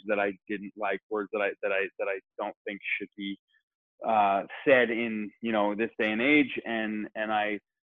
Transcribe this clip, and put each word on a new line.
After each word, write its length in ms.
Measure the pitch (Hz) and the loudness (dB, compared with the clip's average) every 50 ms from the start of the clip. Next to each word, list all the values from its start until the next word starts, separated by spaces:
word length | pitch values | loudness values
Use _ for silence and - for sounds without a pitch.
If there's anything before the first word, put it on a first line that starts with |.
| 92 101 | -2 -2
that 120 | 107 101 | 0 0
I 120 | 101 104 95 - _ - | 0 0 -2 -6 _ -8
didn't 240 | 107 98 101 98 - | -8 -8 -8 -12 -10
like, 260 | 104 107 98 101 98 - _ | -6 -4 -4 -4 -4 -4 _
words 180 | 107 107 101 92 - | -4 -4 -4 -4 -2
that 80 | 107 | -2
I, 80 | 101 98 - - | -2 -2 -2 -2
that 100 | - 101 | -4 -2
I, 140 | 98 95 98 92 - - | 0 0 -2 -2 -4 -6
that 80 | 107 101 | -4 -4
I 120 | 98 98 - _ _ - | -4 -6 -8 _ _ -8
don't 160 | 104 104 - - _ | -8 -8 -8 -10 _
think 140 | 110 101 98 - - - - | -10 -10 -8 -6 -6 -6 -6
should 100 | 101 - _ | -6 -10 _
be, 220 | - 101 98 101 - _ _ _ _ _ _ _ _ _ _ _ _ - 113 | -10 -8 -8 -8 -8 _ _ _ _ _ _ _ _ _ _ _ _ -2 0
uh, 360 | 113 107 104 98 98 98 90 - - - - 151 | 4 4 4 4 4 2 0 -4 -10 -4 4 6
said 220 | 135 127 120 113 | 6 6 6 4
in, 400 | 117 110 117 113 110 107 104 101 - _ | 2 -2 -2 -2 -4 -4 -6 -8 -10 _
you 100 | - 117 | -4 0
know, 240 | 113 107 101 104 104 | 2 2 2 2 0
this 160 | 101 113 107 - - | 0 -2 -4 0 -2
day 120 | 113 107 | 0 0
and 100 | 107 107 | 0 0
age. 380 | 120 139 151 151 143 120 - 117 - | 4 6 6 6 6 4 0 -8 -6
And, 420 | 107 117 113 110 107 107 107 104 - - | -4 -4 -2 -2 -2 -4 -4 -6 -8 -6
and 160 | 110 110 107 | -6 -4 0
I 280 | 110 107 104 107 104 101 - _ _ _ _ _ | 0 0 0 0 -2 -4 -8 _ _ _ _ _